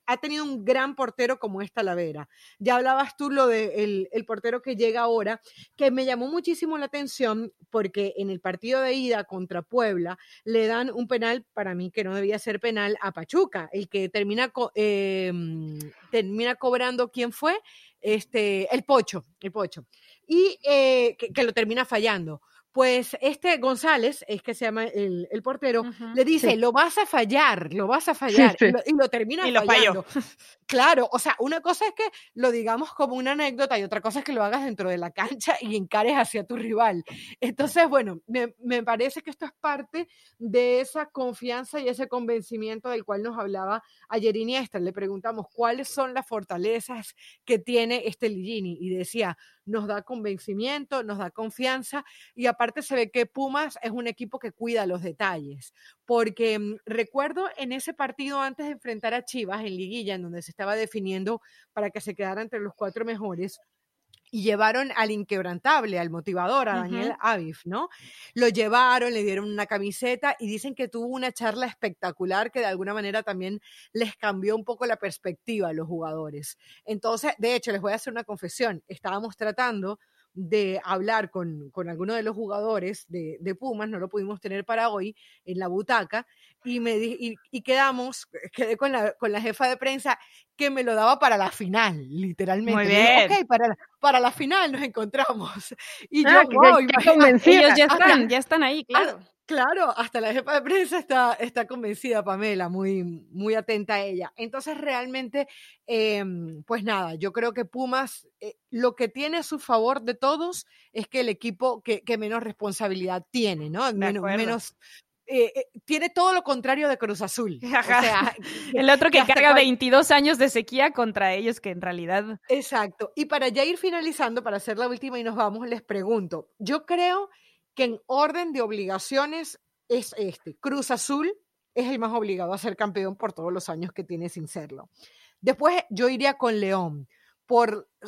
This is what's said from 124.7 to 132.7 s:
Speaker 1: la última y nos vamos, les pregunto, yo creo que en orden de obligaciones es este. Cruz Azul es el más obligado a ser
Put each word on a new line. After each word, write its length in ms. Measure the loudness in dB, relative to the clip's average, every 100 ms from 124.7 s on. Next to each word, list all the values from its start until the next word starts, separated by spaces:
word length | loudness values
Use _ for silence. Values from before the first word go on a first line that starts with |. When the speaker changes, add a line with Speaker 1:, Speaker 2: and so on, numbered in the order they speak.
| -4
Speaker 1:
la 100 | -4
última 320 | -4 -6 -6
y 40 |
nos 120 | -4 -2
vamos, 320 | -2 -2 -6
les 140 | -8
pregunto, 680 | -6 -6 -2 -2 -2 -8 -12 -10
yo 260 | -4 -4 -2
creo 440 | 0 2 0 -4 _ _ _ _ -2
que 80 | -2
en 140 | -2 -2
orden 480 | 2 2 0 -4
de 80 | -2
obligaciones 960 | -2 -4 -4 -6 -2 -2 -2 -4 -10 -14 _ _ -4
es 260 | -4 -2 -6
este. 380 | -8 -8 -16 -10
Cruz 340 | -4 -4 -2
Azul 420 | -4 -2 -2 -2 -4 _ _ _
es 140 | -4 -2
el 80 | -2
más 140 | -2
obligado 400 | -2 -2 -4 -4
a 40 | -6
ser 200 | -6